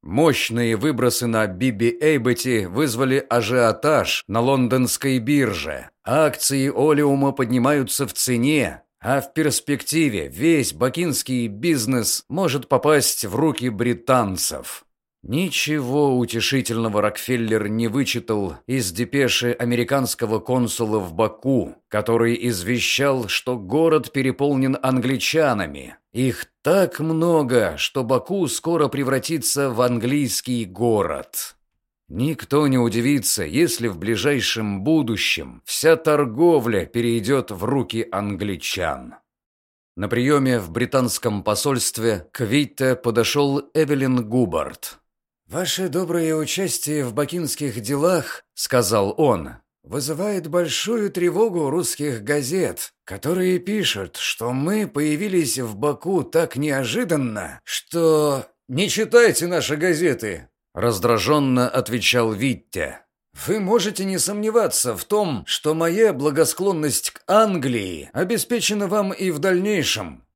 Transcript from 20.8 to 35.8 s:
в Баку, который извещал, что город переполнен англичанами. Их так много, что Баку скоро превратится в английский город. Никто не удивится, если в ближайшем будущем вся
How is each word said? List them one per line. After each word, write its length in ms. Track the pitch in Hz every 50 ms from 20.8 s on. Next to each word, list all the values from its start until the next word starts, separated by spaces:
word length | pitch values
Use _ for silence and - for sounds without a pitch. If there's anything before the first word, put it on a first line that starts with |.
| 120 107 107 110
в 140 | 95 90 80
Баку, 640 | 80 113 107 - - - 131 135 123 92 - - _ _ _
который 600 | - 104 107 113 117 113 117 117 120 - - 123
извещал, 800 | 117 92 90 95 123 120 110 - - - 135 143 139 131 117 98
что 300 | - - - - 123 120
город 540 | 101 90 107 151 165 165 156 156 117 - -
переполнен 680 | 139 127 131 127 - 143 143 143 131 131 131 135 - -
англичанами. 1120 | 131 131 131 120 123 135 120 - - - 160 156 143 120 104 92 78 71 69 65 60 - _ _ _ _
Их 340 | 113 131 131 - - - _ _ _ _
так 380 | 143 170 196 185 - - -
много, 720 | 147 160 160 160 165 175 170 160 147 120 123 120 107 87 78
что 260 | - - - _ 139 127
Баку 460 | 113 131 123 - - 185 202 175 131
скоро 400 | - - - 165 165 165 151 127
превратится 800 | - 151 139 127 135 131 127 - 165 156 123 - - 139 139 135
в 140 | 120 110 123
английский 800 | 123 123 117 107 123 139 147 143 120 - - - 127 127 120 113
город. 920 | 90 92 90 117 120 110 104 95 80 76 65 - - - - - - - _ _ _ _ _ _ _ _ _ _ _
Никто 560 | 67 90 123 151 160 - - - 135 147 151
не 100 | 143 131
удивится, 680 | 127 120 117 98 117 120 135 143 135 104 - - - 92
если 420 | 76 80 127 170 160 - - 117
в 100 | 117 95
ближайшем 840 | 80 92 104 117 101 90 147 147 127 107 - - 117 110 104 101 98 95
будущем 800 | 135 160 160 139 113 113 92 - - - - 73 65 62 - _
вся 320 | - - -